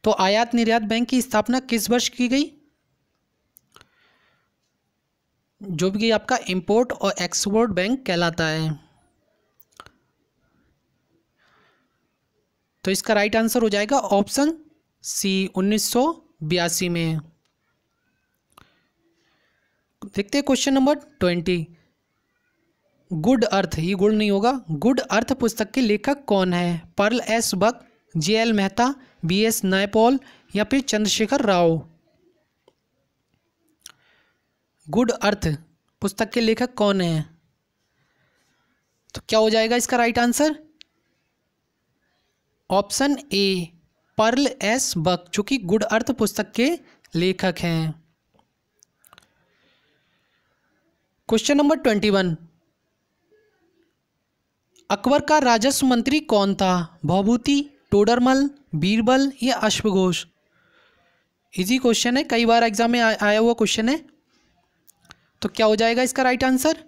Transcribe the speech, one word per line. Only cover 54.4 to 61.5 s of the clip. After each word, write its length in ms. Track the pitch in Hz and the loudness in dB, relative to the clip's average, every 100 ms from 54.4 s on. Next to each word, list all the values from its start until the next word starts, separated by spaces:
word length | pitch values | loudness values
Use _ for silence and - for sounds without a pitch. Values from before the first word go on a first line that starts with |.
| _ _ _ _ - | _ _ _ _ -6
अकबर 300 | 202 254 285 | -4 0 0
का 180 | 294 311 | 2 2
राजस्व 480 | 254 226 254 269 262 | 4 2 2 2 2
मंत्री 340 | 240 233 302 | 2 2 -2
कौन 340 | 302 208 196 | 0 0 2
था? 440 | 196 190 180 165 - | 0 0 0 -2 -6
भभूति, 580 | 185 185 202 240 262 285 285 _ _ | -2 0 2 0 2 0 -2 _ _
टोडरमल, 580 | 202 208 240 247 262 285 - _ | 2 4 4 4 2 0 -4 _
बीरबल 560 | 156 180 220 220 262 277 269 | -4 0 2 4 2 2 -2
या 120 | 247 214 | -2 0
अश्वघोष? 680 | 214 - 214 190 185 165 - _ _ _ _ _ _ _ _ _ _ _ _ | 0 0 0 2 0 -2 -8 _ _ _ _ _ _ _ _ _ _ _ _